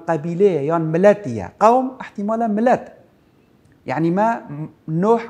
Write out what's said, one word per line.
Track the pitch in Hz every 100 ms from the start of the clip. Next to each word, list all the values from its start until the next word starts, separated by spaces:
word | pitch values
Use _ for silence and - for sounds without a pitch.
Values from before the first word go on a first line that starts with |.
| 165
قبیله | 165 165 170
یان | 202 160 139 165
ملتیه. | 160 165 202 202 143 110 90 -
قوم | 208 247 262 254
احتمالا | - - 202 226 233
ملت. | 208 240 214 - - _ _ _ _ _ _ _ _ -
یعنی | 127 165
ما | 180 220 233 - 147 151 - -
نوح | 160 202 233